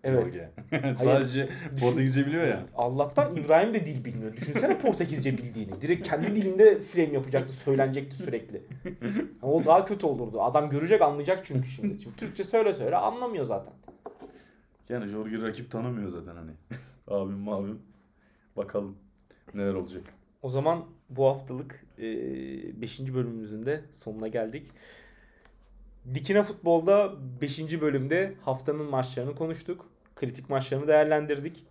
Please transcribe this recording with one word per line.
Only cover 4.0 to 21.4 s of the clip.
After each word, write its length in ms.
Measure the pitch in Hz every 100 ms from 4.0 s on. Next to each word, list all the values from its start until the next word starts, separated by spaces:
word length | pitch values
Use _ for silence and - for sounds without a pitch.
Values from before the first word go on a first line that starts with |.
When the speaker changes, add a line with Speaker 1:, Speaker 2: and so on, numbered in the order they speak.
Speaker 1:
bilmiyor. 320 | 123 113 110 -
Düşünsene 420 | - 151 269 -
Portekizce 600 | 269 - 175 151 135 123
bildiğini. 420 | 120 113 101 95
Direkt 280 | 147 170 -
kendi 280 | 147 180 208
dilinde 440 | 190 190 220 196
frame 320 | - 175 156
yapacaktı, 400 | 139 131 135 127
söylenecekti 640 | - - 135 135 135 139 -
sürekli. 460 | 160 120 - 101 - - 185 - 120 202 330 -
O 220 | 131 160 151
daha 180 | 170
kötü 220 | 196 202 165
olurdu. 360 | 123 117 101
Adam 280 | 110 147 147
görecek, 320 | 139 165 208
anlayacak 420 | 151 143 147 185
çünkü 240 | - 135 127
şimdi. 300 | - 202 -
Şimdi 180 | - -
Türkçe 280 | 214 -
söyle 300 | 185 226 214
söyle 220 | 165 117 175
anlamıyor 480 | 202 233 247 202
zaten. 280 | 120 98 - - - - - - - - - _ _ _ _
Speaker 2:
Yani 200 | 120 104
Jorge 340 | 107 110 110
rakip 280 | 113 110 123
tanımıyor 380 | 113 123 120 98
zaten 280 | 87 80 85
hani. 140 | 80 78 _ -
<laughs> 0 | - - -
Abim 300 | 101 95 98
mabim. 400 | 104 101 98 110 - _ _ _ _ _ _ -
Bakalım 400 | 101 104 98 98 - _ _ _ -
neler 200 | 104 101
olacak. 280 | 95 87 95 - - _ _
Speaker 1:
O 80 | 131
zaman 340 | 127 151 165 165 - _
bu 160 | 131 135
haftalık, 580 | 135